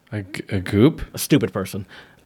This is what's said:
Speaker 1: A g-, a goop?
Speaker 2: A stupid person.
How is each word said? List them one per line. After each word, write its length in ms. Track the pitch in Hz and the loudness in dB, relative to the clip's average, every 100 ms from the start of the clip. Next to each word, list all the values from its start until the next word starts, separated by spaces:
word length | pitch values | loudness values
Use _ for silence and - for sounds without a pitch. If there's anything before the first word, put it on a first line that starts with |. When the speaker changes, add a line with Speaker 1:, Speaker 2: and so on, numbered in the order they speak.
| _ | _
Speaker 1:
A 100 | 107 | -10
g-, 200 | 98 - - | -8 -12 -6
a 100 | 98 | -4
goop? 420 | 90 101 135 160 - | 0 6 6 4 -6
Speaker 2:
A 40 | - | -10
stupid 340 | - 190 - | 0 2 2
person. 340 | 208 185 196 202 - - _ | -4 -6 -8 -12 -16 -20 _